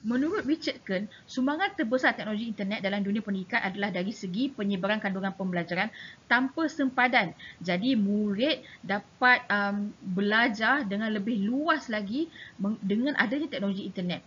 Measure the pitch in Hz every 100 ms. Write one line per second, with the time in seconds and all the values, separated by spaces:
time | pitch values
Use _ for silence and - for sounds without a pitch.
0 | 214 247 294 403 254 320 - - - 190
1 | 208 - - - 262 302 392 392 254 254
2 | 262 233 180 214 233 208 196 214 190 202
3 | 196 208 214 196 180 240 196 190 202 180
4 | 190 - 196 180 269 269 202 196 196 214
5 | 208 190 196 190 190 180 170 175 214 -
6 | - - - 240 262 - 320 - 269 254
7 | 247 247 185 - - - 175 180 233 254
8 | 196 208 208 202 269 302 - - 170 202
9 | - - 247 247 - 202 202 202 208 -
10 | - 180 202 214 240 208 220 277 226 196
11 | 220 214 196 233 202 254 311 320 - 214
12 | 196 247 330 - - - 196 220 196 208
13 | 262 285 233 269 311 - 196 196 202 190
14 | 180 170